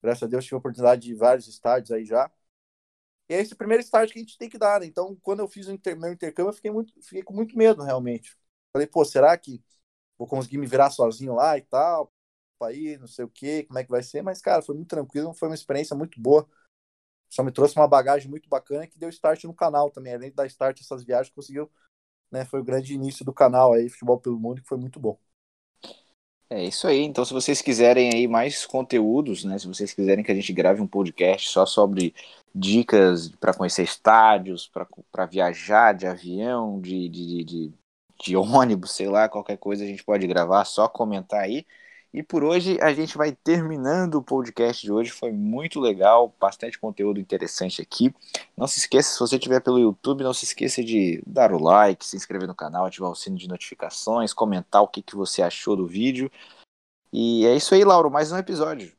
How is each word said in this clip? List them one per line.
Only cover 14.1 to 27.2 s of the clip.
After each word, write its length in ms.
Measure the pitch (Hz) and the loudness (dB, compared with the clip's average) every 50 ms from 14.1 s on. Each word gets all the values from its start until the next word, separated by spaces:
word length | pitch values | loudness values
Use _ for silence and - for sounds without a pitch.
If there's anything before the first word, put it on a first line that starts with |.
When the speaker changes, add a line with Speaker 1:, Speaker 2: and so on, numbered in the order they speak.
| - 147 202 | -10 -10 -8
Speaker 1:
Mas, 180 | 190 185 - | -8 -10 -8
cara, 200 | - - 185 170 151 | -2 0 0 0 0
foi 120 | - 147 | -4 -10
muito 140 | 151 170 170 | -12 -10 -10
tranquilo, 440 | - 160 147 139 _ 147 151 165 165 | -8 -8 -8 -8 _ -8 -8 -8 -8
foi 140 | - - 160 | -8 -8 -8
uma 60 | 160 | -8
experiência 420 | 156 - _ 143 139 151 151 147 | -10 -8 _ -6 -6 -4 -6 -6
muito 240 | 139 151 165 - - | -8 -8 -10 -12 -8
boa. 280 | 113 123 143 151 151 _ _ _ _ _ _ _ _ _ _ _ _ _ _ _ _ _ | 2 4 4 4 4 _ _ _ _ _ _ _ _ _ _ _ _ _ _ _ _ _
Só 120 | - - 131 | -6 -4 -4
me 100 | 135 127 | -4 0
trouxe 240 | - 139 147 - | 2 2 2 4
uma 120 | 151 151 143 | 4 4 6
bagagem 400 | 143 135 127 131 139 147 131 135 | 6 4 4 2 0 -2 -2 -8
muito 200 | 143 156 _ _ | -16 -16 _ _
bacana 380 | - 131 - _ 139 143 160 | -6 -6 -6 _ -10 -10 -10
que 120 | 165 _ 160 | -12 _ _
deu 100 | 160 165 | -14 -14
start 360 | 165 - _ 156 156 156 - | -14 -2 _ 0 0 0 -4
no 100 | 165 165 | -18 -8
canal 360 | _ 180 165 151 143 147 147 | _ -4 -2 0 0 0 0
também. 240 | _ - 131 127 123 | _ -8 -14 -12 -12
Além 160 | 120 123 135 | -12 -12 -14
de 60 | 139 | -6
dar 100 | - 139 | -6 -6
start 340 | 131 - _ 135 135 131 - | -6 -4 _ -2 -2 -2 -4
essas 220 | - - 139 131 127 | -12 -14 -14 -14 -8
viagens, 280 | 120 123 120 131 - _ | -2 -2 -2 -2 -4 _
conseguiu, 360 | - 139 - 135 143 151 147 _ _ _ _ _ _ _ _ _ _ _ _ | -20 -20 -14 -10 -12 -12 -12 _ _ _ _ _ _ _ _ _ _ _ _
né? 140 | - 131 131 | -10 -10 -10
Foi 160 | 127 - 135 | -6 -6 -8
o 40 | 131 | -6
grande 280 | 120 127 131 135 135 139 | -2 -4 -4 -4 -4 -8
início 300 | 139 135 139 135 - 135 | -8 -8 -8 -8 -8 -10
do 80 | 135 135 | -12 2
canal 400 | - 143 127 123 127 131 127 117 | 6 6 6 8 8 6 6 6
aí, 160 | 117 117 123 | 6 2 0
Futebol 320 | - - - 120 123 123 | -6 -10 2 2 2 2
pelo 180 | _ 131 120 117 | _ -6 -6 -6
Mundo, 220 | 110 117 123 131 131 | -6 -8 -10 -10 -10
que 60 | _ | _
foi 80 | 143 127 | -10 -10
muito 220 | 123 131 127 - | -10 -12 -14 -8
bom. 180 | 135 110 104 _ _ _ _ _ _ _ _ _ _ _ _ _ - - - _ _ _ _ _ _ _ _ _ _ _ | -8 -8 -8 _ _ _ _ _ _ _ _ _ _ _ _ _ -20 -20 -20 _ _ _ _ _ _ _ _ _ _ _
Speaker 2:
É 120 | 120 104 90 | -10 -8 -8
isso 240 | 90 - - - | -6 -8 -4 0
aí. 140 | 135 139 135 | 2 2 2
Então, 240 | 147 151 143 131 | 0 -2 -2 -4